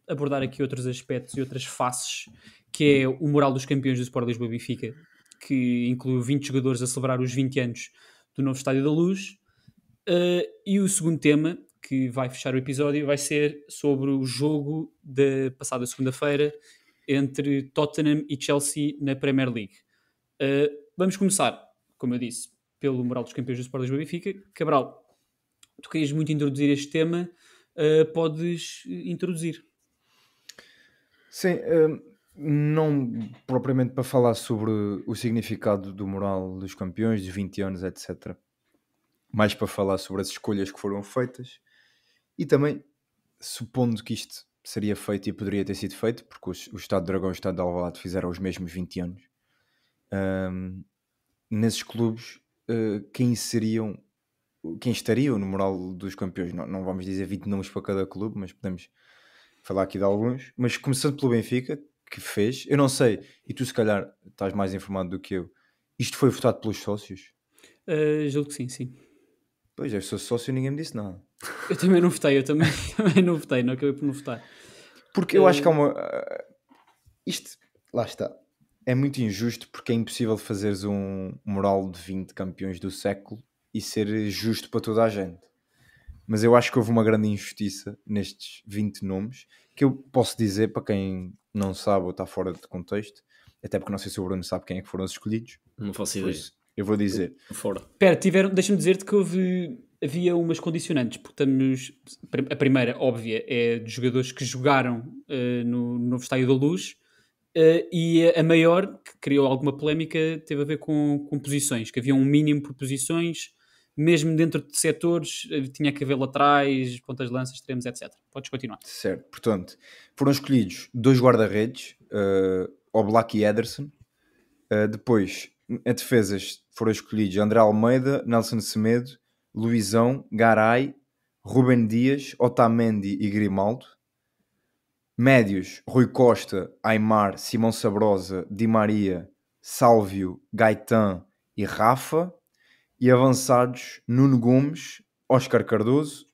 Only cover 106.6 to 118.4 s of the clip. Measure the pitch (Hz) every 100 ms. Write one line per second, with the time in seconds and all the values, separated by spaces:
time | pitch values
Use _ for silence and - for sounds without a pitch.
106.6 | 143 185 - - _ _ _ _ _ 165
107.6 | 160 170 - 175 165 165 165 170 160 165
108.6 | 165 175 135 - - - - 139 135 131
109.6 | 143 139 151 156 160 160 160 160 160 143
110.6 | 143 151 - 151 147 143 143 147 139 143
111.6 | 139 120 110 - 123 135 135 147 151 147
112.6 | 143 135 135 135 - 165 170 156 - _
113.6 | _ _ _ - 156 165 160 160 165 156
114.6 | - - 165 156 170 170 - - - 151
115.6 | 131 - 147 143 135 135 131 135 143 143
116.6 | 139 135 127 120 - 127 123 127 127 -
117.6 | - 127 123 120 - _ _ 139